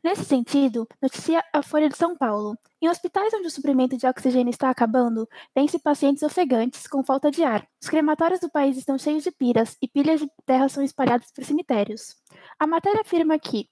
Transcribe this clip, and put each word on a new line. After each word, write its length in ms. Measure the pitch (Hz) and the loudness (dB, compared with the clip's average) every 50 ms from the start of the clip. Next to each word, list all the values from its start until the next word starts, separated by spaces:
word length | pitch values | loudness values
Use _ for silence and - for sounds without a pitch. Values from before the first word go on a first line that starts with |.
| - | -2
Nesse 200 | 330 392 - - | -2 -2 -2 0
sentido, 640 | - 285 254 240 - - 277 277 262 214 233 226 _ _ _ | 0 0 0 0 0 2 2 2 2 0 -4 -8 _ _ _
noticia 420 | - 262 - - - - 320 330 - - | -4 -4 -4 -4 -2 0 0 0 0 0
a 120 | - 294 294 | -2 -2 -2
Folha 260 | - - 302 302 294 | 0 0 2 2 2
de 80 | 277 | 2
São 180 | - 330 330 359 | 0 -2 -2 0
Paulo. 400 | - 269 226 208 208 214 208 214 - _ _ _ _ | -2 -2 -2 -2 -4 -4 -6 -8 -12 _ _ _ _
Em 80 | 320 | 0
hospitais 460 | 330 349 - - 349 - 381 403 440 440 | 0 0 0 -6 -4 -2 -2 0 0 -2
onde 140 | 415 359 | -2 -6
o 40 | 330 | -6
suprimento 460 | - - 277 294 277 254 254 254 269 | -8 -4 -2 0 2 2 2 0 0
de 80 | 240 - | 0 -2
oxigênio 460 | 254 262 - - 262 247 254 247 240 | -2 -2 0 -2 2 2 2 0 0
está 180 | 240 - - 262 | -2 0 0 0
acabando, 580 | 254 - 247 220 220 254 240 240 226 226 220 _ - - - _ _ | 2 2 0 2 4 2 2 2 0 -4 -6 _ -12 -20 -20 _ _
vêm-se 240 | 262 285 294 - 320 | 0 2 2 0 0
pacientes 420 | _ 302 294 - 294 277 285 277 | _ 0 0 2 2 2 2 2
ofegantes 640 | 302 302 - 359 359 262 254 226 226 254 - - - | -2 -2 0 0 0 2 2 0 0 -2 -4 -10 -12
com 180 | - - 277 262 | -6 -4 -4 0
falta 280 | - 262 269 - 294 | 0 -2 2 2 0
de 120 | 285 339 330 | 2 2 0
ar. 240 | 262 220 - - _ _ _ | 0 0 -2 -4 _ _ _
Os 80 | - - | -8 -2
crematórios 500 | - 311 302 302 311 - 330 339 370 359 | 0 2 2 2 2 2 2 0 0 -2
do 120 | - 294 | -4 -4
país 260 | _ 302 277 277 262 | _ 0 0 2 0
estão 220 | 262 - - 269 262 | -2 -4 -4 -4 -2
cheios 240 | - 302 302 311 285 | -2 -2 -2 -2 -2
de 80 | 359 | -4
piras 440 | - _ 269 240 240 226 226 - - _ | -4 _ 0 2 2 2 0 0 -4 _
e 60 | - | -8
pilhas 320 | - _ 285 285 311 320 294 | -4 _ 0 2 2 2 2
de 80 | 302 277 _ _ _ | 0 -6 _ _ _
terra 240 | - 262 254 269 269 | 0 2 2 2 0
são 140 | - 277 277 | 0 -2 -4
espalhadas 480 | 262 - - 262 - 233 240 - - _ | -4 -2 -2 0 2 0 0 -2 -6 _
por 100 | - 254 | -16 -6
cemitérios. 720 | - 285 320 359 - 247 214 202 - 208 226 - - - _ _ _ - - - - - _ | -4 -4 -4 -2 -2 0 0 0 -2 -6 -12 -14 -20 -20 _ _ _ -20 -20 -20 -20 -6 _
A 80 | 302 | -2
matéria 340 | 311 330 330 - 392 415 440 | 0 0 0 0 2 0 0
afirma 380 | 427 - 359 339 330 311 311 302 | 0 0 0 2 2 2 0 0
que 280 | - - - 214 - _ | -2 -4 -6 -6 -6 _